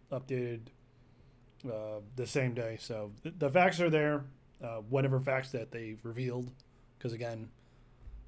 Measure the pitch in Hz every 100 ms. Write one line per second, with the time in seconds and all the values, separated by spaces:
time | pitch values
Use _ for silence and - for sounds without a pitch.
0 | - 131 135 131 120 117 113 - - -
1 | - - - - - - 131 110 107 107
2 | 104 127 120 147 127 120 113 113 - 110
3 | 104 104 156 165 147 135 180 165 175 156
4 | 151 147 135 - - - 120 113 110 135
5 | 135 131 135 131 127 123 110 117 110 110
6 | 117 113 127 120 123 - - - - -
7 | 127 113 120 113 110 - - - - -
8 | - -